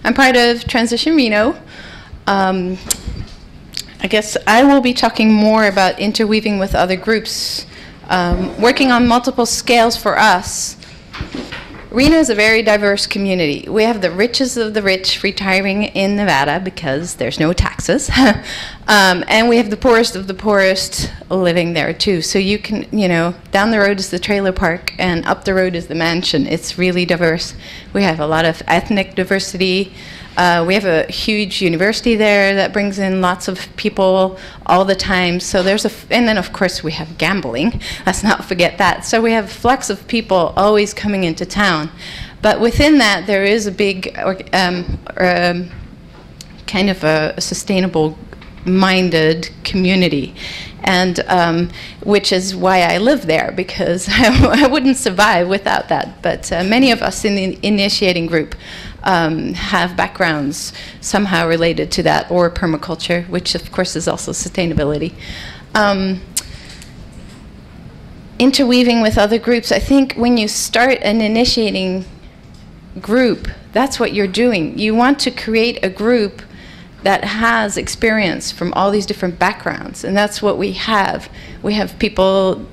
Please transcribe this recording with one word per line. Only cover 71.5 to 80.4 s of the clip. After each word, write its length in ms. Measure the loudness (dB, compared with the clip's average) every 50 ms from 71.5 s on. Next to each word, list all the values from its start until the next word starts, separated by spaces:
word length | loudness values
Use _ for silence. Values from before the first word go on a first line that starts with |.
| 2 0 0 0 0 -2 -2 -2 -4 -4 -6 -10 -16 -20 -20 -20 -20 -20 -20 -20 -20 -20 -20 -20 -20 -20 -20 -18 -18 -14
group, 460 | -6 0 2 4 4 4 2 0 -4 -10 -10 -12 -16 -4
that's 280 | -2 0 0 0 0 -2
what 140 | -2 -2 0
you're 140 | -2 -2 -2
doing. 500 | 0 0 2 2 2 2 -2 -2 -4 -2
You 180 | -2 0 2
want 240 | 4 4 4 2 2
to 120 | 0 -4
create 520 | -4 -6 -6 -2 0 2 2 2 -2 -2 -4
a 60 | -4
group 520 | -4 -2 0 2 2 2 2 0 -4 -10 -20 -20 -20 -20 -20 -20 -20 -20 -20 -20 -20 -4 0
that 200 | 0 0 0 0
has 540 | -4 -4 0 0 2 2 2 0 -2 -4 -6
experience 760 | -6 -6 -6 -2 0 0 2 2 0 0 -2 -4 -6 -10
from 220 | -8 -6 -6 -4 -2
all 180 | 0 0 2
these 140 | 0 0 -2
different 340 | -4 -6 -4 -4 -6 -2 0
backgrounds, 640 | 0 -2 -2 -2 -8 -8 -8 -8 -10 -12 -12 -10 -8
and 140 | -2 0 0
that's 240 | 0 0 -2 -2